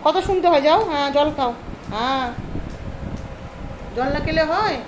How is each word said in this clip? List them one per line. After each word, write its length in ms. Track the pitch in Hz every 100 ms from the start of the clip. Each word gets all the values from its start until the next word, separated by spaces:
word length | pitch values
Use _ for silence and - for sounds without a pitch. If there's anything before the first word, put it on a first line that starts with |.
কথা 180 | 302 349
শুনতে 260 | 370 381 339
হয়, 120 | 302
যাও, 240 | 294 349
হ্যাঁ 260 | 415 294 285
জল 200 | 277 302 302
খাও, 180 | 247 233 - - -
হ্যাঁ 420 | 208 247 269 247 254 - - - - - - - - - - - - - - - 233
জল 80 |
না 160 | 269 285
খেলে 220 | 294 320
হয়? 340 | 311 359 427 269